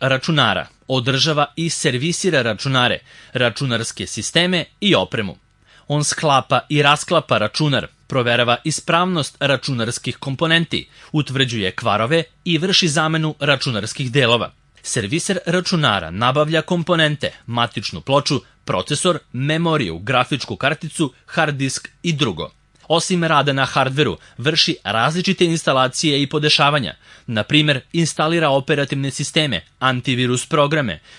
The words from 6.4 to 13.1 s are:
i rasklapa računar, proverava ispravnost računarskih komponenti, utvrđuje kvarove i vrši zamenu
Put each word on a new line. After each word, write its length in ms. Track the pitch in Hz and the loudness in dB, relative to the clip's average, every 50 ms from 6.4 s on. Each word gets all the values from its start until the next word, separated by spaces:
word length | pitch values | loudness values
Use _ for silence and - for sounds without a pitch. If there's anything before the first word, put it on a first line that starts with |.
| - - 135 123 - - | 2 2 0 0 0 0
i 140 | 147 147 | 0 4
rasklapa 560 | 143 143 147 - - - 175 156 - - 123 107 | 4 4 4 2 0 0 0 0 2 2 0 0
računar, 480 | 104 104 - - 156 147 135 113 73 - _ _ _ | 0 0 0 0 0 0 0 -2 -4 -6 _ _ _
proverava 500 | - 131 131 117 120 120 120 120 117 123 - - | -4 -2 0 2 2 2 2 2 2 0 0 -2
ispravnost 720 | 160 143 - - - 165 170 180 185 180 160 135 - - _ | -4 -4 -4 -2 0 2 2 2 0 0 -2 -2 -4 -6 _
računarskih 760 | 139 139 139 123 - 143 135 117 113 117 - - - 135 - | 0 0 0 0 0 -4 -2 -2 -2 -4 -4 -6 -8 -8 -8
komponenti, 720 | - - 139 135 - 165 160 165 165 165 - - - - - _ - - - | -6 -8 -8 -4 -2 0 2 2 2 2 0 -4 -6 -8 -10 _ -20 -14 -2
utvrđuje 580 | - 151 139 - 127 131 135 120 120 110 95 92 | -2 -2 -2 0 0 0 0 0 0 -2 -2 -2
kvarove 520 | - - 117 110 101 104 110 120 160 165 151 - _ _ _ | -4 -2 0 2 2 2 2 2 2 0 0 -4 _ _ _
i 140 | 180 165 147 | -2 0 0
vrši 300 | 170 196 180 - 190 160 | 0 2 2 2 2 2
zamenu 460 | 139 170 156 156 | 2 2 0 2